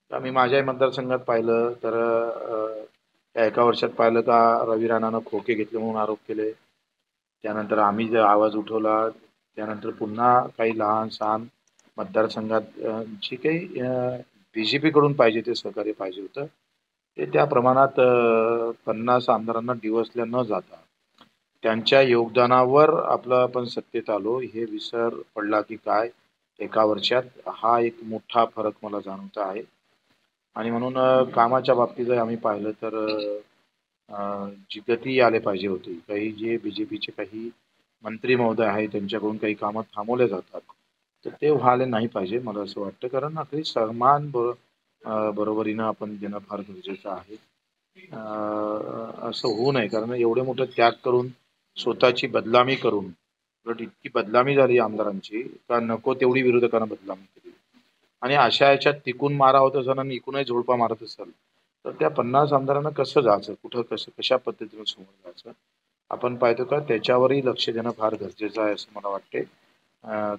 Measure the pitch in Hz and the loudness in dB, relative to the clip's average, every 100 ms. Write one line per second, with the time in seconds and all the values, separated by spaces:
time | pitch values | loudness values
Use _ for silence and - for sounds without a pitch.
0 | - 131 131 131 123 139 135 127 131 135 | -12 -8 -2 2 4 4 2 2 0 0
1 | 127 127 127 117 113 117 120 120 113 117 | -4 -4 0 0 2 2 0 -2 -4 0
2 | 117 113 117 113 - 110 107 110 110 _ | 2 0 -2 -6 -6 -6 -6 -8 -14 _
3 | _ _ _ 117 110 104 120 113 117 - | _ _ _ 0 2 4 4 4 -2 2
4 | 117 117 113 117 117 117 117 110 113 113 | 2 4 4 6 6 4 0 0 2 0
5 | 113 113 113 104 98 107 107 113 113 110 | 0 -2 -4 -6 -2 -2 -2 -4 -4 -2
6 | 107 107 - 110 107 110 _ _ _ _ | -2 -4 -6 -6 -6 -6 _ _ _ _
7 | _ _ _ _ 107 107 104 107 104 104 | _ _ _ _ -6 -6 0 4 4 2
8 | 113 113 104 104 107 107 101 110 110 110 | 0 4 6 6 4 0 -4 -2 0 2
9 | 113 - _ _ _ - 107 107 113 - | 0 -4 _ _ _ -10 -10 -8 -10 -8
10 | 107 107 120 123 - - 113 110 104 110 | -8 0 4 4 2 -2 -2 0 0 0
11 | 110 - 107 110 117 _ _ _ _ - | -2 -4 -2 -2 -4 _ _ _ _ -12
12 | 107 110 110 123 110 110 107 - 113 110 | -4 0 -2 -2 -2 -2 -4 -8 -6 -6
13 | 113 104 - 127 156 165 180 - 127 127 | -8 -10 -10 -4 -2 -2 -4 -6 -4 -2
14 | 123 123 - _ _ 110 110 139 156 147 | -4 -6 -12 _ _ -6 -2 0 2 4
15 | 147 143 117 110 110 113 107 104 104 104 | 4 6 4 4 -2 -6 -6 -6 -6 -6
16 | 95 92 95 - 151 _ _ _ _ _ | -8 -8 -12 -10 -12 _ _ _ _ _
17 | _ - 143 151 147 127 123 127 135 135 | _ -8 -2 2 4 4 4 6 4 6
18 | 127 123 117 113 113 117 117 113 - 110 | 4 6 4 4 2 0 -2 -6 -6 -4
19 | 117 127 123 113 113 113 117 120 107 113 | 2 0 2 0 0 -4 -4 -4 -2 -2
20 | 110 120 113 123 113 95 - - _ _ | -2 -4 -4 -2 -2 -2 -6 -20 _ _
21 | _ _ _ _ _ _ 113 113 110 135 | _ _ _ _ _ _ -2 0 4 6
22 | 135 117 113 113 123 127 127 143 156 170 | 6 4 4 2 4 6 6 6 6 4
23 | - 120 120 127 123 123 120 - - 117 | 0 -2 2 2 2 0 -6 -8 -6 -6
24 | 110 104 104 127 120 110 113 104 - 117 | -2 -2 -2 -4 -4 -8 -8 -8 -8 -2
25 | 117 - - - 104 107 104 107 107 101 | -2 -4 -12 -8 -2 0 -2 -8 -2 0
26 | 117 - _ _ _ - 101 110 107 104 | 0 -6 _ _ _ -12 -4 2 2 2
27 | - 123 127 - - - 110 120 117 113 | 0 -2 -2 -12 -14 -4 2 2 2 -4
28 | 113 110 - 120 113 - 107 - 107 101 | -10 -10 -4 0 0 0 -6 -6 -10 -8
29 | 98 95 98 110 95 98 - _ _ _ | -10 -14 -12 -8 -6 -8 -12 _ _ _
30 | _ _ _ _ _ 110 113 117 127 131 | _ _ _ _ _ -8 -4 -4 -4 0
31 | 131 131 127 123 117 127 127 120 120 - | 4 4 4 4 4 4 2 2 2 0
32 | 120 123 113 117 113 104 104 107 110 107 | -2 0 0 -2 -2 -4 -6 -6 -6 -4
33 | 107 107 104 104 - _ _ _ _ _ | -4 -4 -6 -8 -12 _ _ _ _ _
34 | _ 104 101 101 101 101 - 107 - 117 | _ -10 -8 -6 -10 -14 -16 -14 -4 -4
35 | 135 131 117 113 104 98 98 92 - 85 | 0 4 4 4 0 -2 -4 -6 -8 -14
36 | - 104 110 104 113 117 107 101 104 104 | -8 -6 -6 -6 -4 -4 -6 -8 -8 -8
37 | - - 98 107 117 - _ _ _ _ | -10 -10 -12 -10 -14 -16 _ _ _ _
38 | 110 110 123 123 117 110 110 104 107 104 | -12 -8 0 2 2 2 0 0 -2 -4
39 | 98 110 104 107 107 104 104 110 107 104 | -4 -4 -4 -2 -4 -4 -4 -6 -8 -10
40 | 107 123 120 92 - 87 _ - _ _ | -4 2 2 0 -8 -16 _ -20 _ _
41 | _ _ - - 147 143 127 123 131 113 | _ _ -14 -4 0 2 2 2 0 -2
42 | 117 110 92 117 123 104 98 - 98 - | -4 -6 -6 -6 -6 -8 -10 -10 -12 -10
43 | 127 131 147 160 143 147 156 123 110 117 | -8 -6 -6 -8 -8 -8 -6 -4 -4 0
44 | 127 147 147 123 120 117 _ _ _ _ | 4 4 2 -4 -4 -4 _ _ _ _
45 | 113 110 107 104 107 107 110 107 110 107 | -6 -4 -2 -2 -2 -2 -2 -2 -4 -4
46 | 107 104 101 104 101 104 101 92 92 95 | -8 -10 -10 -10 -10 -12 -12 -14 -12 -12
47 | 104 92 92 107 _ _ _ _ _ 185 | -10 -12 -14 -20 _ _ _ _ _ _
48 | 185 120 110 107 107 107 107 107 - 120 | -18 -14 -10 -8 -6 -4 -4 -6 -8 -10
49 | 113 - 117 110 127 107 131 135 104 110 | -12 -10 -10 -6 -4 0 0 0 0 -2
50 | 113 123 117 117 131 127 127 - 117 117 | -4 0 2 2 -2 -4 -4 2 2 2
51 | 131 123 127 127 _ _ _ - 123 104 | 0 0 0 -8 _ _ _ -8 -4 2
52 | 123 123 131 120 104 120 127 131 123 104 | 2 2 -2 -2 2 4 4 2 0 0
53 | 92 85 _ _ _ _ 117 113 110 _ | -4 -14 _ _ _ _ -10 -8 -8 _
54 | - 120 104 120 131 139 127 120 110 107 | -4 -2 2 2 4 4 6 4 2 -2
55 | 104 98 - 107 131 - - 120 113 113 | -4 -4 -8 -10 -10 -14 -4 -2 0 -2
56 | 135 127 127 127 123 120 117 113 110 107 | -2 2 2 4 4 4 4 0 -2 -8
57 | 98 95 95 _ - - _ _ _ _ | -12 -14 -14 _ -20 -20 _ _ _ _
58 | _ - 123 143 120 - 139 139 160 147 | _ -10 0 4 4 6 6 6 4 0
59 | - 123 143 143 131 135 135 139 127 131 | -4 -4 -2 4 6 6 4 2 -2 -2
60 | 135 120 - 135 131 120 120 123 113 110 | -4 -8 -6 -6 -2 -2 0 2 2 0
61 | 113 - 90 - _ _ _ _ - - | -6 -16 -18 -18 _ _ _ _ -12 -2
62 | 156 151 120 135 147 139 135 139 147 151 | -2 0 0 2 4 2 0 -2 -2 -4
63 | 131 156 117 101 101 98 117 120 117 110 | 0 2 4 2 0 -14 -10 -8 -6 -8
64 | - - 107 127 - 110 110 107 107 - | -10 -8 -2 0 -2 -10 -12 -12 -14 -14
65 | 95 98 92 90 117 113 _ _ _ _ | -20 _ -20 -20 -20 -20 _ _ _ _
66 | - - 123 120 123 120 127 147 147 110 | -12 -6 -6 0 0 0 0 -2 0 -2
67 | 107 127 127 139 127 113 - 113 117 110 | 2 4 4 2 -2 -2 -4 -4 -6 -2
68 | 110 107 98 - 104 107 107 101 - 104 | -2 -2 -10 -8 -8 -2 -2 -4 -10 -10
69 | 101 98 _ 123 - _ _ _ _ _ | -8 -8 _ -8 -8 _ _ _ _ _
70 | 113 107 104 | -10 -6 -6